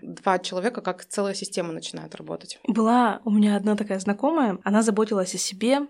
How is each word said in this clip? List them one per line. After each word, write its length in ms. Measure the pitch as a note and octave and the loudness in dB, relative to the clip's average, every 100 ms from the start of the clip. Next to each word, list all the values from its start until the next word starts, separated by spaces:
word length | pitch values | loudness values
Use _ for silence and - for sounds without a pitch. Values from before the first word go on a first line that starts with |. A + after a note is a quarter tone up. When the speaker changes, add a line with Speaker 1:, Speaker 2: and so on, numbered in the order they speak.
Speaker 1:
два 380 | - E3+ - F#3 | -12 -4 2 2
человека, 420 | F#3 F#3 G3 A#3+ | 0 -4 -4 -4
как 240 | G3 F#3 - | -6 -6 -6
целая 280 | - G3+ | -4 -4
система, 380 | G3 - - F3 | -4 -6 -6 -6
начинают 440 | D#3+ E3 E3 E3 - | -8 -10 -12 -14 -14
работать. 440 | D#3+ E3 - - - | -10 -10 -10 -8 -2
Speaker 2:
Была 540 | G#3+ A3 B3 A#3 G3 A#3 | 0 4 4 4 0 0
у 60 | |
меня 240 | G#3 G#3 G3+ | 4 4 4
одна 200 | G3+ G#3 | 2 0
такая 240 | G#3 F#3+ | -2 -4
знакомая, 600 | F#3+ G3+ C#4 E4 B3 F#3 | -2 0 0 2 2 0
она 180 | - G#3 | 2 2
заботилась 540 | A3+ G#3 G#3+ G3+ F#3 F3+ | 4 2 0 0 -2 -4
о 20 | |
себе, 500 | - F#3+ A3 C4+ C#4+ | -6 -2 2 2 0